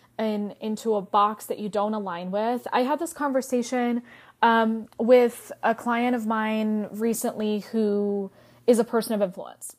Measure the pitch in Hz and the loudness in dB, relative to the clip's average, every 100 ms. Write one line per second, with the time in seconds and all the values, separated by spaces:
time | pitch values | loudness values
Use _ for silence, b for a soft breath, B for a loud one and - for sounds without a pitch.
0 | b - 220 208 208 - 220 220 226 208 | b -4 -2 -2 -4 -6 -6 -4 0 -2
1 | 190 208 208 214 - 233 208 202 208 214 | 2 4 4 2 -8 -6 -4 -2 -2 -2
2 | 196 170 180 202 220 240 - 233 254 294 | -6 -8 -4 -2 -2 -2 -2 0 0 0
3 | 330 - 294 262 240 247 233 254 240 240 | -4 -4 -2 -2 0 -2 0 -2 0 -2
4 | B B B B 233 226 226 226 220 - | B B B B 4 4 4 0 -6 -2
5 | 226 247 240 - - - - 226 240 233 | 6 6 6 0 -14 -2 -2 0 0 0
6 | 247 247 220 220 214 220 214 214 208 202 | 0 0 0 -2 0 0 0 -2 -4 -2
7 | 226 220 240 - 214 208 190 226 214 202 | -2 0 -2 -2 -2 -2 -2 0 2 2
8 | 202 202 196 b b b - 233 240 233 | 0 -2 -4 b b b 2 4 4 0
9 | 214 214 196 180 - - - | -2 -2 -2 -4 -16 -16 -18